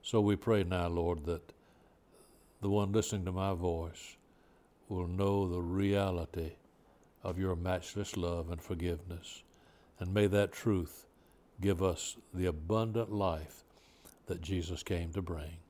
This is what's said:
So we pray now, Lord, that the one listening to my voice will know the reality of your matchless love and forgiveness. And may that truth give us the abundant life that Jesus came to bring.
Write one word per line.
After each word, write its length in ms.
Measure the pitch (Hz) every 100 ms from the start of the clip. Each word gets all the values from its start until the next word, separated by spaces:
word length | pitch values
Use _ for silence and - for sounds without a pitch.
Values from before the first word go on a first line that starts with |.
So 200 | - 113
we 160 | 104 101
pray 260 | - 107
now, 240 | 90 92 85
Lord, 380 | 85 85 85 76
that 260 | 82 - - _ - - _ _ - - - _ _
the 80 | 101
one 240 | 101 101
listening 320 | 104 104 104 92
to 60 |
my 200 | 90 95
voice 640 | 92 87 82 82 82 - - _ _ _ _ _ _ -
will 200 | 92 87
know 420 | 90 98 98 92
the 120 | 90
reality 960 | 87 92 98 101 98 90 82 - 80 - _ _ _ - _ _
of 140 | 95 90
your 180 | 95 87
matchless 580 | 90 92 - 101 101 -
love 340 | 87 85 80
and 120 | 87
forgiveness. 800 | - 85 87 85 90 87 - - - - - - - -
And 140 | 90
may 140 | 101 104
that 260 | 101 101
truth 540 | - 117 98 80 - - _ _ - _ -
give 220 | 98 90
us 320 | 95 85 - - -
the 120 | 90 90
abundant 680 | 78 82 110 113 110 107
life 540 | 104 95 80 78 - - - - - - - -
that 140 | 87
Jesus 420 | 82 92 85 87
came 280 | - 90 85
to 80 | 85
bring. 360 | 87 82 78 82 -